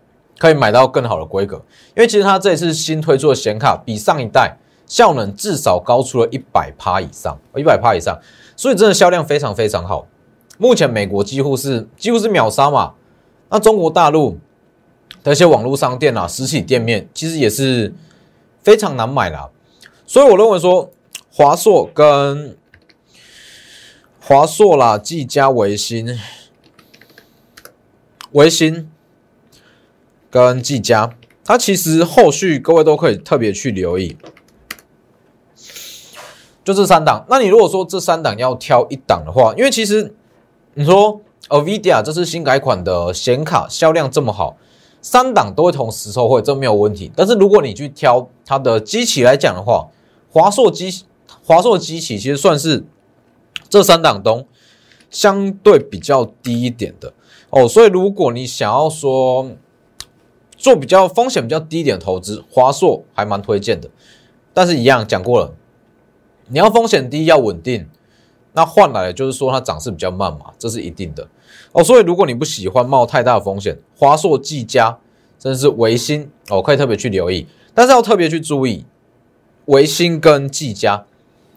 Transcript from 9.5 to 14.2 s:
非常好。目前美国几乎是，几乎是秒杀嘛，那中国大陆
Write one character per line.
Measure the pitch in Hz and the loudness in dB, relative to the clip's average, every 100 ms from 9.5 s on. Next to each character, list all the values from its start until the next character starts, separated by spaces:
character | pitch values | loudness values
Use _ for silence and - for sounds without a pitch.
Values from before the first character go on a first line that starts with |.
非 | 101 110 | -4 -4
常 | 87 87 | -4 -6
好。 | 87 - _ _ _ _ - | -8 -10 _ _ _ _ -2
目 | 233 | 0
前 | 233 143 | 2 0
美 | 113 98 | -2 -4
国 | 101 | -4
几 | 101 135 | -4 -4
乎 | 139 131 | -4 -4
是， | 139 120 110 _ | -4 -6 -8 _
几 | 208 | -2
乎 | 233 | -2
是 | 214 | 0
秒 | 180 110 | 0 0
杀 | - 139 | 0 0
嘛， | 135 92 - _ _ _ _ - | 0 -2 -8 _ _ _ _ -6
那 | 202 | 0
中 | 220 214 | 2 2
国 | 165 | 0
大 | 180 156 | 2 2
陆 | 156 | 2